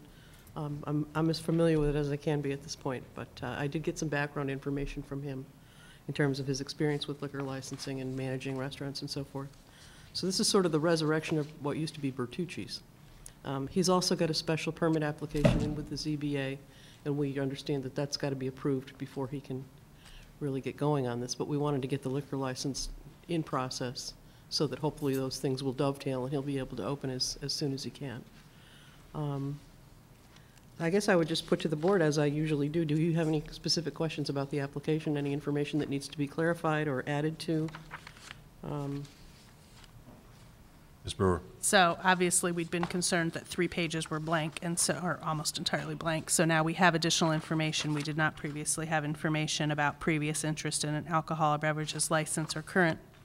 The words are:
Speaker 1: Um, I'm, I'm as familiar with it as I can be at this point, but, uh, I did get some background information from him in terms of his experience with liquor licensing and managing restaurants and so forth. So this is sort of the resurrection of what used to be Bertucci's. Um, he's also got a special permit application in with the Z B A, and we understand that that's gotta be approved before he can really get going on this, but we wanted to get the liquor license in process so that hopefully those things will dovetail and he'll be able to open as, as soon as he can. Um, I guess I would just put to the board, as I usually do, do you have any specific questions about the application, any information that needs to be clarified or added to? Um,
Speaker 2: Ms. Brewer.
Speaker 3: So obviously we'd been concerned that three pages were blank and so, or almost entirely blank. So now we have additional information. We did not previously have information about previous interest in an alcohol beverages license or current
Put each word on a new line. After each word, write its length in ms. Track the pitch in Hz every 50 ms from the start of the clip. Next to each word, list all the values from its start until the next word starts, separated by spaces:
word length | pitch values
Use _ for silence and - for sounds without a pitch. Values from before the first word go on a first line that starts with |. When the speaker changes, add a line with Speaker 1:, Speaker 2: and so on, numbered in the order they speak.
| - - - - - - - - - - -
Speaker 1:
Um, 260 | - 156 147 147 147 -
I'm, 220 | - 147 151 147 - -
I'm 140 | 156 160 160
as 100 | 160 160
familiar 400 | - - 165 165 165 165 160 156
with 100 | 147 147
it 60 | 143
as 160 | 151 147 143
I 60 | 143
can 240 | 143 - 165 151 147
be 100 | 143 139
at 120 | 139 139 143
this 120 | - -
point, 280 | - - 143 131 123 151 - -
but, 120 | - 120 - - -
uh, 140 | - 123 127
I 100 | - 143
did 160 | 143 143 165 151
get 140 | 180 165
some 120 | - 165 156
background 400 | 147 143 143 147 - 151 143 135
information 520 | 139 135 139 143 139 139 143 - - - 143
from 180 | - 139 139
him 240 | 143 147 135 131 135 - - - - - - - - - - - -
in 60 | - 143
terms 260 | - 151 139 135 135
of 80 | 135
his 140 | 135 139 127
experience 460 | 139 - - - 156 151 147 143 -
with 140 | - 143 143
liquor 200 | 147 139 139 139
licensing 600 | 143 135 135 135 135 - 143 135 - 143 135 135
and 140 | 131 131 131
managing 420 | 131 131 131 131 131 127 135 135
restaurants 440 | 131 131 143 - - 139 139 139 -
and 80 | - 143
so 140 | - 143 139
forth. 260 | - - 135 135 143 - - - - - - - - - - - - -
So 140 | - -
this 120 | 185 185 -
is 80 | 220
sort 180 | - - 208 185
of 60 | 175
the 80 | 156 156
resurrection 580 | 147 175 170 160 156 151 156 160 156 - 170
of 100 | 156 147 151 - -
what 160 | 135 143 135
used 160 | 135 160 156 -
to 40 | 151
be 120 | 139 135
Bertucci's. 680 | 127 - 123 120 - - 175 - - 113 98 - - - - - - - - - - - - - - - -
Um, 240 | 139 139 135 135
he's 220 | 131 - 190 175 170
also 260 | 185 180 175 - 190
got 140 | 156 170 160
a 40 | 156
special 380 | - - - 160 156 - 165
permit 320 | 156 - 170 165 160 160 156
application 580 | 147 151 - 151 147 - 151 147 156 - -
in 140 | 147 151 151
with 140 | 151 147 -
the 80 | 147
Z 180 | 135 - 156 151
B 220 | 143 147 147 143
A, 220 | 139 135 135 135 135 - - - - - - - - -
and 140 | 151 143
we 200 | 143 147 139 135
understand 460 | 139 139 135 135 139 - - 147 139 131
that 120 | 131 127
that's 200 | - 143 143 -
gotta 200 | - - 143 135
be 120 | 135 131
approved 500 | 131 131 - - 147 135 131 131 - -
before 300 | - 139 131 - 143 135
he 140 | 131 147 139
can 240 | - - 131 131 139 - - - - - - - - - - - - - - -
really 220 | 151 143 135 135
get 160 | 123 131 -
going 280 | - 143 147 147 143 131
on 120 | 123 120 120
this, 160 | 123 123 -
but 120 | - -
we 100 | - 151
wanted 240 | 143 147 147 147 135
to 60 | 127
get 140 | 131 139 139
the 80 | - 131
liquor 280 | 127 143 139 - -
license 520 | 135 135 131 127 - - 147 127 - - - - - - - - - -
in 160 | - 170 165 156
process 720 | - - 135 127 131 - - 135 123 131 - - - - - - - - - - -
so 180 | - - 156
that 120 | 131 - -
hopefully 360 | 147 151 143 - 151 139 135
those 220 | 135 131 131 127
things 260 | - - 143 131 131 139
will 100 | 135 123
dovetail 500 | 135 151 139 139 139 - 143 135 127 123
and 80 | 131
he'll 100 | 151 143
be 180 | 135 147 139 135
able 180 | 131 127 131
to 80 | 123 92
open 240 | 117 143 143 - 135
as, 280 | 127 131 - - - -
as 100 | - 139
soon 220 | - - 156 143 135
as 100 | 131 -
he 60 | 123
can. 340 | - - 143 135 113 120 - - - - - - - - - - - - - - - - - - -
Um, 440 | 151 151 147 143 139 139 139 143 143 - - - - - - - - - - - - - - - - - - - - - - - -
I 100 | 165 165
guess 200 | 175 202 208 -
I 60 | 196
would 120 | 175 165
just 200 | 151 165 156 -
put 120 | - 180 170
to 60 | -
the 80 | 170 156
board, 260 | 151 151 185 202 190
as 160 | 160 151 143
I 80 | 156 147
usually 440 | 147 143 151 156 156 156 143 143 147
do, 140 | 147 170 165
do 100 | 151 147
you 180 | 156 156 175 156
have 140 | 170 165
any 160 | 156 160 151 151 -
specific 420 | - - - - - 170 156 151 -
questions 360 | - 165 156 - - 143 -
about 200 | 143 139 135 139
the 100 | - 143
application, 580 | 139 139 - 143 - - 156 156 156 160 147
any 160 | 147 143 143 143
information 460 | 143 147 147 147 147 147 147 - 151
that 100 | 143 -
needs 180 | 139 139 139
to 100 | - -
be 100 | 156 143
clarified 600 | 139 - - 165 165 170 165 - 160 156 151 151
or 160 | 151 135 127 -
added 320 | - 147 143 147 156 160 -
to? 300 | - - 165 156 156 160 - - - - - - - - - - - - - - - - - - -
Um, 400 | - 143 147 143 139 139 143 143 - - - - - - - - - - - - - - - - - - - - - - - - - - - - - - - - - - - - - - - -
Speaker 2:
Ms. 80 | - -
Brewer. 280 | - 101 92 90 82 - - - -
Speaker 3:
So 360 | - - - 202 180 170 170 - -
obviously 480 | 185 185 175 180 175 170 - - 180
we'd 200 | 175 175 165 165
been 140 | - 175 175
concerned 480 | - - 180 175 - 196 175 165 165 -
that 140 | 147 -
three 200 | - - - 175
pages 420 | 170 - - 175 160 160 160 156 -
were 100 | 160 156
blank 400 | 156 160 165 160 151 160 147 -
and 160 | - 170 170
so, 220 | 175 - - 185 - 175
or 160 | 180 147 - -
almost 340 | 165 160 151 156 - -
entirely 380 | - 175 - - 156 147 156 156
blank. 340 | 147 - 165 160 160 - -
So 160 | - - 170
now 180 | 160 165 160 156
we 100 | 160 165
have 200 | - 190 175 165
additional 380 | 165 165 165 156 - 170 160
information. 640 | 156 156 156 - 165 156 160 156 151 - - 151 151
We 80 | 147
did 160 | 143 156 151
not 180 | 156 156 151 151
previously 520 | - - 151 143 151 151 - - - 160
have 180 | 160 165 156 147
information 680 | 147 151 151 - 165 156 151 156 156 - - 156 147
about 280 | 151 147 147 143 135 -
previous 440 | - - 160 151 147 151 151 - -
interest 400 | 156 156 151 - 156 156 - -
in 100 | 151 151
an 140 | 151 135
alcohol 500 | 151 170 160 156 - 160 156 160 151 147
beverages 540 | 147 156 156 151 151 151 147 - 156 151 -
license 440 | 165 156 156 - - 170 156 - -
or 80 | 156 156
current 360 | - - 196 180 165 160 - - - - -